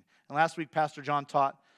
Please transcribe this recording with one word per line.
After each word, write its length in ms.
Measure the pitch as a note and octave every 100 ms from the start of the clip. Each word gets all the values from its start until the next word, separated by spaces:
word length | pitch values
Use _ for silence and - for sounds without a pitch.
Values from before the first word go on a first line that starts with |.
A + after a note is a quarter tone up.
| _ _ -
And 60 | C#3
last 220 | D#3+ E3+
week, 120 | D#3
Pastor 320 | D#3 D3+ -
John 240 | C#3 D3 C#3
taught 340 | D3 C3+ - _